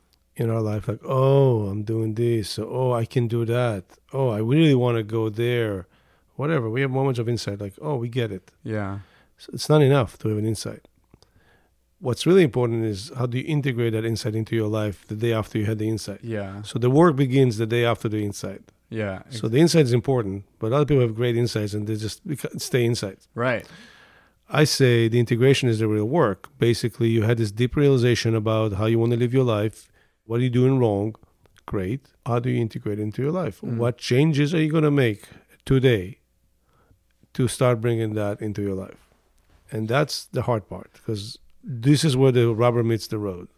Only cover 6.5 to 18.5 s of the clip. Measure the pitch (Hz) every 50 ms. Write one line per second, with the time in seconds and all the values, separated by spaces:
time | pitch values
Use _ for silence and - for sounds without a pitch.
6.5 | 165 143 113 110 110 131 139 135 127 131 135 135 123 120 113 117 120 107 - -
7.5 | 101 101 101 101 101 - - 151 147 131 117 120 117 127 117 107 98 92 - _
8.5 | _ _ - 113 110 107 101 95 98 98 98 _ _ _ _ _ _ _ - -
9.5 | - 127 - - 156 156 147 131 143 139 117 - - - - 110 107 104 107 113
10.5 | 110 - - 110 107 - - _ _ _ _ _ _ _ _ _ _ _ _ _
11.5 | _ _ _ _ _ _ _ _ _ _ - 127 113 - - 156 185 196 170 131
12.5 | - 123 123 117 117 113 110 110 104 95 107 - - 127 123 123 117 127 - -
13.5 | 156 147 131 139 120 117 117 117 110 110 110 113 113 104 - 117 107 110 110 -
14.5 | 117 113 107 107 107 107 107 107 95 - _ - 107 107 117 117 113 110 101 -
15.5 | - 110 104 107 110 107 107 110 110 98 - - 98 - - 117 113 104 98 95
16.5 | 98 101 107 - - 120 117 123 135 151 170 180 139 131 143 127 123 139 135 127
17.5 | 107 107 113 107 113 120 120 117 113 - - 113 104 107 104 101 101 - - 98